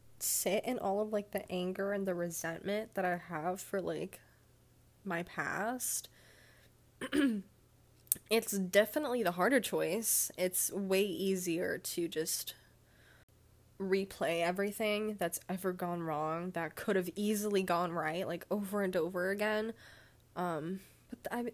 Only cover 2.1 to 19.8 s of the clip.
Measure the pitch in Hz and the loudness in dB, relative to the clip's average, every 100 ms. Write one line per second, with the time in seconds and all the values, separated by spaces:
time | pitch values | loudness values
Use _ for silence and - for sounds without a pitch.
2.1 | 175 175 165 160 165 - 208 220 - 185 | 0 -2 -2 -6 -6 -2 -2 -2 -2 0
3.1 | 180 - 165 165 185 - 202 170 156 180 | 0 -4 -4 -2 -4 -4 -4 -2 -2 -4
4.1 | - - - - - - - - - 196 | -8 -20 -20 -20 -20 -20 -20 -20 -14 -6
5.1 | 170 175 - - - 214 254 - - - | -4 -4 -4 -2 0 -2 -2 -2 -4 -6
6.1 | - - - - - - - - - 262 | -18 -20 -20 -20 -20 -20 -20 -20 -12 -2
7.1 | 285 277 214 - - - - - - - | 2 2 2 -6 -20 -20 -20 -20 -20 -2
8.1 | - - 220 220 202 185 202 214 311 294 | -2 2 0 2 -2 4 4 4 2 0
9.1 | 247 190 175 196 262 190 160 160 190 226 | 2 0 4 4 4 4 0 2 0 2
10.1 | - - - 185 180 - 190 196 190 202 | 2 0 0 -2 0 -2 -2 2 4 2
11.1 | 175 190 190 180 165 180 175 - - 170 | 2 0 0 0 0 0 -2 -4 -2 -2
12.1 | 156 165 - - - - - - - - | 0 -2 -2 -4 -12 -20 -20 -20 -20 -20
13.1 | - - - - - - - 190 196 196 | -20 -20 -20 -20 -20 -20 -8 2 2 2
14.1 | - 143 170 170 185 202 202 214 208 214 | -2 0 2 2 2 0 0 0 0 -2
15.1 | 208 170 - - 185 185 185 180 175 165 | -2 -2 -2 -4 -2 -2 -2 -2 -2 -2
16.1 | 151 156 160 180 175 160 - - 190 180 | -2 0 -2 -4 -4 -4 -4 2 2 2
17.1 | 196 208 214 208 202 185 170 175 165 156 | 0 0 2 2 2 4 2 2 0 -2
18.1 | 165 180 170 - 208 202 208 196 185 160 | -2 -2 -4 -2 -2 0 0 2 2 0
19.1 | 185 185 196 208 214 220 226 | 0 0 0 0 0 -2 -6